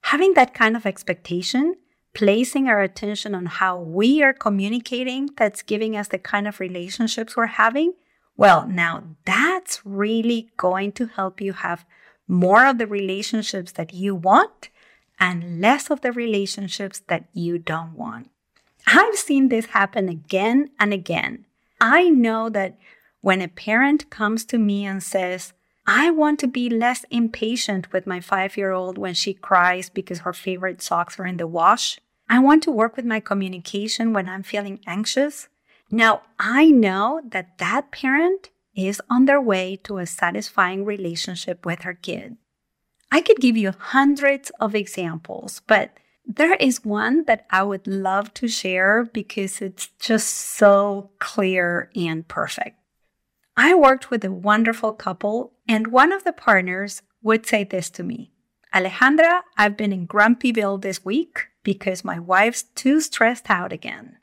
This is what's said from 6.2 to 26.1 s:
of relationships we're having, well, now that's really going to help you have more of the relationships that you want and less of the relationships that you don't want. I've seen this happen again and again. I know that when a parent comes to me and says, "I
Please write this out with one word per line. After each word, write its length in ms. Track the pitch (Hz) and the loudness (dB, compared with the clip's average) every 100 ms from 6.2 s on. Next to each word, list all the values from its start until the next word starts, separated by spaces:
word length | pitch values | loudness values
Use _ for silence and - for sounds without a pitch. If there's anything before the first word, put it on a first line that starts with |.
| - 208 208 | -4 -4 -4
of 140 | 202 | -6
relationships 760 | 185 180 175 - 226 - 220 - | -10 -10 -12 -4 -4 -4 -6 -4
we're 120 | 226 | -4
having, 480 | - 220 262 330 359 _ _ _ - | 0 0 2 -2 -4 _ _ _ 4
well, 280 | 202 165 143 | 6 6 2
now 380 | 180 170 165 165 156 - | -2 -2 -4 -12 -14 -4
that's 600 | 185 302 370 359 - 202 | 0 0 0 -6 -12 -10
really 640 | 196 208 226 226 233 226 - | -4 -2 0 0 -2 -6 -4
going 380 | 185 185 202 | -2 -2 -4
to 140 | 202 233 | -6 -8
help 340 | - 190 185 | -6 -8 -6
you 100 | 196 | -10
have 340 | 185 180 170 _ _ _ _ - | -6 -8 -8 _ _ _ _ -2
more 360 | 180 180 208 269 | 0 6 6 6
of 120 | 247 | 4
the 100 | 220 | -4
relationships 880 | 208 196 196 202 226 208 196 180 | -4 -4 -6 -4 -6 -4 -8 -10
that 200 | - 165 | -10 -10
you 220 | 180 196 190 | -6 -6 -2
want 540 | 180 220 415 _ - _ _ _ _ _ | 4 4 4 _ -20 _ _ _ _ _
and 400 | 180 180 175 165 | -2 -2 -8 0
less 300 | 202 285 - | 2 2 0
of 100 | 285 | -4
the 140 | 247 | -2
relationships 880 | 240 233 208 196 - 196 - 196 - - | -4 -2 -2 -2 -6 -8 -8 -10 -12 -4
that 180 | 165 - | -4 -4
you 260 | 180 170 175 | -6 -4 -4
don't 340 | 165 160 165 | -4 -8 -8
want. 360 | 160 - 226 254 _ _ _ _ _ - | -12 -12 -12 -18 _ _ _ _ _ 2
I've 300 | 269 440 415 | 4 4 0
seen 320 | - 277 269 | 0 2 4
this 160 | 233 220 | 2 -2
happen 420 | 208 196 - 190 | -2 0 -2 -4
again 640 | 165 - 185 208 254 294 _ | -6 -6 -2 2 2 0 _
and 140 | 208 | -2
again. 520 | 202 185 170 - - _ _ _ _ | -2 -4 -4 -4 -8 _ _ _ _
I 280 | 226 302 359 | 4 4 6
know 400 | 285 233 220 226 | 4 4 0 -2
that 280 | 208 190 - _ _ _ _ | -2 -4 -6 _ _ _ _
when 200 | 196 190 | 0 0
a 60 | 175 | -2
parent 640 | - - 220 277 294 - | -10 -2 0 2 0 -2
comes 340 | - 208 226 220 | -4 -2 -2 -2
to 120 | 240 | -2
me 280 | 208 202 202 | 0 -2 -4
and 160 | 190 | -8
says, 520 | - 196 180 185 - _ _ _ - | -4 -2 -2 -6 -12 _ _ _ 0
"I 240 | 233 311 | 2 2